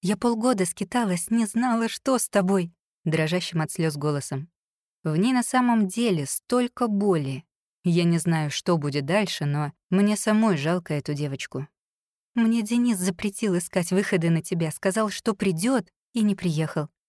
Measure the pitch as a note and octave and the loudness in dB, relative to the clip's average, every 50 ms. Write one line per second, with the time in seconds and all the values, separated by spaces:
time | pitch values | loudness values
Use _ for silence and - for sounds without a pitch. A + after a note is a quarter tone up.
0 | - F3+ G#3 - - A#3+ A#3 A3 A3+ B3+ B3 F#3+ F3+ - - - G3 - - B3 | -2 -2 -2 0 0 0 0 2 2 2 2 2 0 -4 -2 -6 -8 -2 -2 -2
1 | A#3 F#3+ F3+ E3+ - - A3 A#3 A3 - - A3+ B3+ B3+ A3+ A#3 A3+ A3 - - | 0 0 -2 -2 -2 -2 0 0 0 0 0 -2 0 0 0 0 -2 -4 -4 -4
2 | - C4+ C4 A#3 - - - G3+ F#3 F#3 G3 F#3 F3 E3+ _ _ _ _ _ _ | -2 0 0 0 0 0 0 2 2 4 2 2 0 -2 _ _ _ _ _ _
3 | - E3 D#3 D#3 D#3 D#3 F3 F3+ E3+ - E3+ D#3+ D#3 - - - D#3+ D#3+ D3 D3 | -4 -2 0 0 0 0 0 -2 -4 -2 -2 -4 -4 -2 -2 -2 -2 -2 -2 -2
4 | D3 D3+ D3 C#3 - - C#3 C3+ D#3+ - _ _ _ _ _ _ _ _ _ _ | -2 -2 -2 -2 -4 -6 -8 -8 -8 -10 _ _ _ _ _ _ _ _ _ _
5 | - D#3+ D3+ E3 G#3 B3+ B3+ B3 A#3 - - B3+ B3 A#3+ A#3 A3+ G3+ F#3 - A#3 | -4 -2 0 2 2 2 2 2 0 2 2 2 4 4 4 4 2 0 0 0
6 | A#3+ A3+ F3+ D3+ C#3 - - - _ - A#3+ B3 B3 A#3+ - - B3 A3 G3+ G3 | 0 2 2 0 -2 -4 -6 -8 _ -2 0 0 0 -2 -2 -2 -2 0 0 2
7 | G#3 G3+ F3 D#3 C#3 C3+ C3 C#3 - _ _ _ _ _ _ _ - F3 E3 F3 | 2 2 2 2 0 -2 -6 -8 -10 _ _ _ _ _ _ _ 0 0 2 4
8 | E3+ F3 E3+ E3 - E3+ E3 D#3 D3+ C#3+ - - - F#3+ F3 D#3+ C#3+ D3 C3+ D3 | 4 4 2 2 2 0 0 0 0 -2 -4 -4 -2 0 0 0 0 -2 -2 -2
9 | C#3 C#3 F3+ G#3+ G3+ - - - D3+ C#3+ C#3+ D3+ D3+ C#3+ - _ _ - F3+ G3 | -2 0 0 0 0 0 -4 -4 -2 -2 -2 -2 -2 -4 -6 _ _ 0 2 2
10 | G3+ G#3 G#3+ G3+ - G#3+ G#3+ G#3+ A3+ G#3+ F3+ C#3 C#3+ D#3+ F3+ F3+ E3+ - D3+ C#3+ | 4 2 2 0 0 2 2 4 4 4 2 2 0 0 -2 -2 -2 -4 -4 -4
11 | - - D3 C#3 D3 C#3 C#3 - - - - C3 D3 - _ _ _ _ _ _ | -4 -4 -4 -4 -4 -4 -6 -8 -10 -8 -8 -10 -10 -10 _ _ _ _ _ _
12 | _ _ _ _ _ _ - A#3 A3+ A3+ A#3 A#3 G#3 G#3+ A#3+ A#3+ A#3+ A#3+ G#3+ F3+ | _ _ _ _ _ _ 0 2 2 2 2 0 0 0 2 2 2 2 0 0
13 | F3+ G3 F3 - - G3+ - - A3+ G3+ E3+ F3 - - - F#3 E3 - F3+ G3 | 0 -2 -2 -2 -4 -6 -4 -2 -2 0 0 0 -2 -2 -2 -2 0 2 0 0
14 | G#3 - G#3 F3 E3 E3 E3 D#3+ D#3 - F3+ E3+ E3 D#3 - - - F#3+ F#3 A3 | 0 2 0 0 2 2 2 0 0 -2 -2 -2 -2 -4 -4 -2 -2 0 0 0
15 | G#3+ G#3 - - - A#3 G3+ - F#3+ G3 E3+ D#3+ G3 B3 C4+ A#3 E3+ _ _ _ | -2 -2 -4 -4 -4 -4 -2 0 0 0 0 0 0 2 2 0 0 _ _ _
16 | _ _ - A#3 G#3+ G#3 G3 - - F3 D3+ D#3 D#3+ D3+ - D#3+ D3 - _ _ | _ _ -2 0 2 2 0 0 -2 -2 0 0 -2 -2 -2 -4 -6 -6 _ _
17 | _ | _